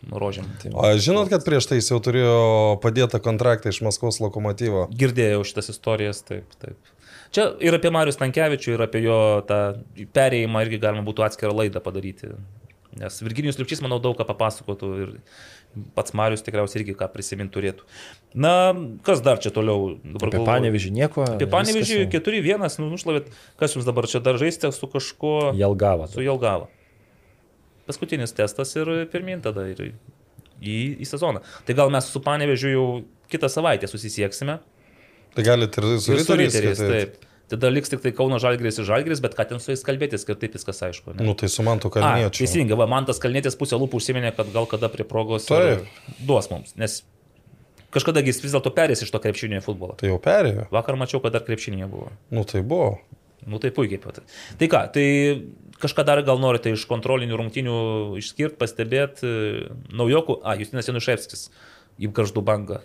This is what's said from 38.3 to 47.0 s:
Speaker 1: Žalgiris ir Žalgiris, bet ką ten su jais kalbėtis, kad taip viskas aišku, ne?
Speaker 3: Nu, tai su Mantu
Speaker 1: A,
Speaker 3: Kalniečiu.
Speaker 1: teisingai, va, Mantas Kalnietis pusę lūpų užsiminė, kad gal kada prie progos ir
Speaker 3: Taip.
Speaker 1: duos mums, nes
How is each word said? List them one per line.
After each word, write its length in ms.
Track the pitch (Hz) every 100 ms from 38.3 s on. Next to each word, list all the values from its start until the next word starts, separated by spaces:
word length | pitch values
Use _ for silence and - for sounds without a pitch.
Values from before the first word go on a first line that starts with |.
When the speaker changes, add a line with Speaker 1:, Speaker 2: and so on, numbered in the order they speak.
| 127
Speaker 1:
Žalgiris 380 | 123 123 117 110
ir 80 | 98
Žalgiris, 360 | 113 156 151 123
bet 80 |
ką 140 | - 107
ten 120 | 120
su 100 | 117
jais 100 | 135
kalbėtis, 400 | - 135 143 104
kad 160 | - 104
taip 160 | 113
viskas 300 | 95 - 95 92
aišku, 300 | 87 - 90
ne? 60 | 110
Speaker 3:
Nu, 80 |
tai 140 | 101 98
su 140 | - 113
Mantu 240 | 113 -
Speaker 1:
A, 60 | -
Speaker 3:
Kalniečiu. 480 | 143 120 107 - 127
Speaker 1:
teisingai, 300 | 170 123 107
va, 80 | 113
Mantas 320 | 127 131 127
Kalnietis 400 | 127 131 135 127
pusę 160 | 143 120
lūpų 160 | 135 123
užsiminė, 380 | 113 127 120 110
kad 140 | 104
gal 140 | 107 117
kada 160 | 110 113
prie 80 | -
progos 460 | 107 110 110 113 -
ir 80 | 156
Speaker 3:
Taip. 300 | 175 107 92 - - - 131
Speaker 1:
duos 160 | 131 95
mums, 240 | 85 - -
nes 220 | 110 -